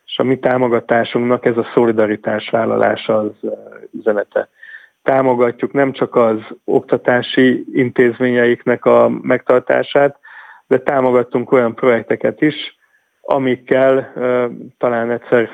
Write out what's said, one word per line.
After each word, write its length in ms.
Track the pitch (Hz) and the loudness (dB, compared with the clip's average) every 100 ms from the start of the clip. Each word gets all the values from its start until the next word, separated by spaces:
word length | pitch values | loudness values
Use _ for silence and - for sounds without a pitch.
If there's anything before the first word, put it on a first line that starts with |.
| - | -10
És 100 | - | -4
a 40 | |
mi 160 | 123 131 | -2 0
támogatásunknak 1080 | 131 127 127 117 - 117 113 123 120 123 | 0 0 0 -2 0 0 0 -2 0 0
ez 120 | 127 117 | 0 -2
a 100 | 110 | 0
szolidaritás 760 | - 117 113 107 104 - 107 - | 2 2 2 0 -2 -4 -6 -4
vállalása 680 | 117 113 110 107 107 - 110 | -2 -2 0 0 -2 -2 -2
az, 120 | 107 - | -2 -6
ö, 60 | 110 107 107 107 107 | -10 -10 -14 -20 -18
üzenete. 560 | - - 104 98 104 - _ - - - _ | -6 -2 -2 -2 -4 -6 _ -20 -20 -20 _
Támogatjuk 720 | - 135 135 120 120 117 120 | -2 0 2 2 0 -2 -4
nem 200 | 139 135 | -2 -2
csak 220 | 131 123 | -2 -2
az 240 | 127 117 110 107 - | 2 2 0 -6 -12
oktatási 1000 | - 135 - 123 - 123 117 - 131 - - | -2 -2 0 -2 0 -2 0 2 2 2 -2
intézményeiknek 1120 | - 123 - 123 113 127 123 120 120 - 120 | -2 0 2 0 0 -2 2 2 0 -2 -2
a 240 | - 120 117 120 | 2 4 4 0
megtartását, 960 | 131 127 - 127 - 131 127 143 143 - - - - - - | -2 -2 2 0 2 0 0 0 0 -2 -16 -20 -20 -20 -2
de 120 | 131 | -2
támogattunk 720 | - 139 127 123 120 131 117 | 0 0 2 2 0 -4 0
olyan 220 | 135 117 | 0 0
projekteket 680 | 110 131 113 110 117 120 107 | 0 0 0 0 -4 -4 -2
is, 340 | 151 - - - _ _ _ _ | -2 -2 -10 -18 _ _ _ _
amikkel, 920 | - 139 131 123 - 131 135 135 131 | -4 -2 0 -2 0 2 4 2 -2
ö, 320 | - 123 123 120 - 123 - | -6 -2 -2 -2 -6 -16 -6
talán 320 | 127 117 117 | -2 -2 -2
egyszer 400 | 117 - 123 113 | -6 0 0 0